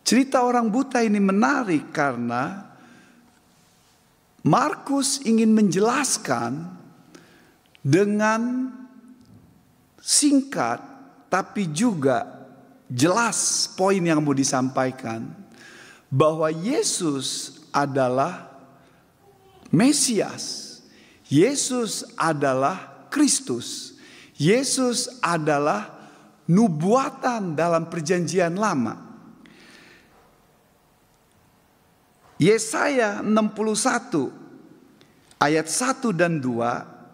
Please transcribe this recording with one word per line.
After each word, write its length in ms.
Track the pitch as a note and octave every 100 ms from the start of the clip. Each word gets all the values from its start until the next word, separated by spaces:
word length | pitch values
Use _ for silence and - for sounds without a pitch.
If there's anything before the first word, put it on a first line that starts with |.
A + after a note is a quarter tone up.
Cerita 400 | - A3 C4+ C4+
orang 320 | B3 A#3+ A3+
buta 320 | G#3+ C4+ B3
ini 160 | A3+ G#3
menarik 720 | G3 G3 B3 C#4 A3+ D#3 -
karena 720 | - C#3+ A#2+ A#2+ A#2+ C#3+ G3 - - - - - _ _ _ _ _ _ _ _ _ _ _ _ _
Markus 800 | D3 F#3 C#4+ - - C#4 C4+ -
ingin 320 | A3 A3+ A3
menjelaskan 1120 | A3 G#3 E3 G#3+ C4 C4+ - - A#2+ A#2 C#3 E3+ F#3 - - - - - - _ _ _ _
dengan 880 | C#3 D#3+ G3+ G#3 G#3+ A3 A#3+ B3+ C4 - - - - - - - - _ _ _ _ _
singkat 800 | - - C#4+ C#4 C4 F3 A#2+ A#2+ - - - - _
tapi 400 | F3+ F#3+ - F#3
juga 560 | D3+ B3 F3+ C3+ A#2 - - - - - - _
jelas 800 | B2 D#3 G3 A#3 - - - - -
poin 240 | F#3 G3
yang 240 | E3+ D#3
mau 80 | D3
disampaikan, 960 | C3+ C3+ C3+ B2+ C3+ C3 B2 A2+ A2+ B2+ - - - - - - - _
bahwa 400 | C3 D#3 D#3+ D#3+
Yesus 1080 | D#3+ F#3+ D4+ G#4 - E3+ C#3 C3 - - - -
adalah 800 | D3 C#3+ C3+ B2+ B2+ D3+ F3+ - - - - _ _ _ _ _ _ _ - -
Mesias, 960 | E3+ B3 D4+ - G#3+ - - - - - - - - - - -
Yesus 720 | C#3 G#3+ C#4+ - B3 A3 - - -
adalah 880 | D#3 D3 C#3 C3 C#3 F#3 - - -
Kristus, 800 | - D4 - - A#2+ - - - - - - -
Yesus 880 | - D3 A3+ C4+ - B3+ A#3 - -
adalah 720 | D#3+ E3+ D3+ C#3+ D3 G3+ G#3 - - - - _ -
nubuatan 1040 | F3 A3+ D3+ F3 B3 C#4 - C4+ A#3 F#3+
dalam 320 | D3 E3+ E3 E3
perjanjian 720 | F3 D3+ F3+ D#3+ F3+ E3+ F3
lama. 400 | G#3+ D#3+ A2+ - - - - - - - - - - - _ _ _ _ _ _ _ _ _ _ _ _ _ _ _ _ _ _ _ _ _ _ _ _
Yesaya 800 | D#3+ A3 - - D4 C4+ G#3+ G#3
enam 320 | F#3+ G#3+ G#3+
puluh 240 | G#3 A3 G#3+
satu 560 | C4 A#3+ A#3+ D#3+ B2+ - - - - - - _ - _ _ -
ayat 320 | C#3+ D#3 D#3+
satu 400 | - B3+ B3+ A#3+
dan 320 | E3+ F3 E3
dua 400 | B2+ A#2 A#2 B2+ - - -